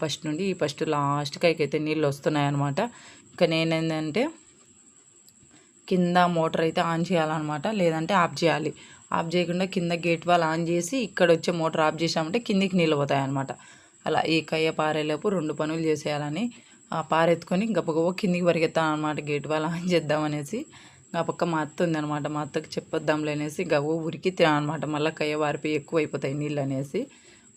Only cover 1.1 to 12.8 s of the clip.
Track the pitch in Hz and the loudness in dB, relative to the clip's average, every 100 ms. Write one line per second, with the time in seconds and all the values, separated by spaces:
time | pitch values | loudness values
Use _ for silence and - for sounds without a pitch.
1.1 | 143 147 - 170 156 143 156 151 156 147 | 0 -4 0 0 2 0 -2 -2 0 0
2.1 | 139 170 151 143 143 143 139 233 - - | 0 0 2 2 0 0 -2 -4 -6 -20
3.1 | - - - 170 160 165 160 160 156 156 | -20 -16 0 2 2 2 0 0 -2 -2
4.1 | 151 294 - _ _ _ _ _ _ _ | -2 -2 -4 _ _ _ _ _ _ _
5.1 | _ _ _ _ - _ _ - 185 175 | _ _ _ _ -20 _ _ -2 2 4
6.1 | 180 175 170 160 170 165 165 170 165 170 | 4 4 4 0 2 0 2 0 0 2
7.1 | 180 156 160 151 151 196 220 170 160 160 | 2 2 0 -2 -4 -2 0 2 2 2
8.1 | 202 170 139 165 147 151 - - - - | 2 2 2 2 2 -2 -8 -14 -20 -4
9.1 | 180 170 175 170 175 185 190 170 170 170 | -2 0 0 0 0 -2 -2 -2 0 0
10.1 | 165 170 175 160 160 165 170 175 269 220 | 0 2 4 4 0 0 0 0 -2 -2
11.1 | - 175 165 165 175 160 160 156 156 165 | 2 4 4 2 0 0 2 2 2 0
12.1 | 165 160 226 233 196 196 185 | 0 -2 -2 0 0 2 2